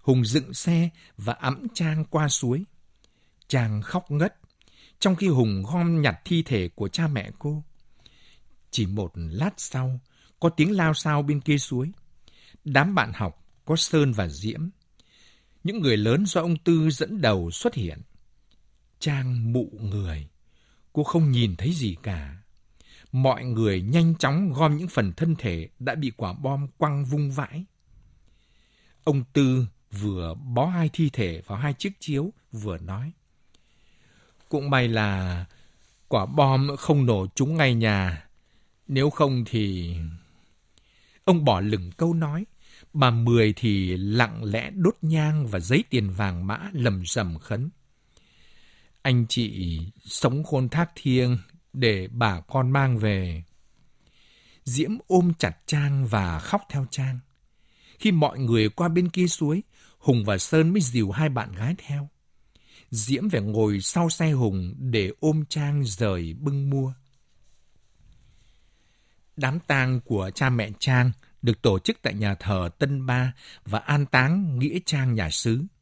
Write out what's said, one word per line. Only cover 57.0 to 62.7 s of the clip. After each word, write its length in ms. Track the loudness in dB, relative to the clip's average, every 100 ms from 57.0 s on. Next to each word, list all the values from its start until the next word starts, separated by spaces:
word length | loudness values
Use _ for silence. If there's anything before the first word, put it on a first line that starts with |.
| -4 -6 -12 _ _ _ _ _ _ -2
Khi 140 | 2
mọi 260 | 4 2 2
người 300 | 2 4 4
qua 200 | 2 0
bên 200 | 2 0
kia 180 | 2 0
suối, 360 | 0 0 -2 -4 _ -20 _
Hùng 260 | 2 2
và 140 | 2 0
Sơn 340 | 2 4 4
mới 80 | 2
dìu 300 | 0 0 0
hai 180 | 0 0
bạn 240 | -2 -6
gái 220 | -6 -4 -6
theo. 300 | -6 -8 -8 _ _ _ _ _ _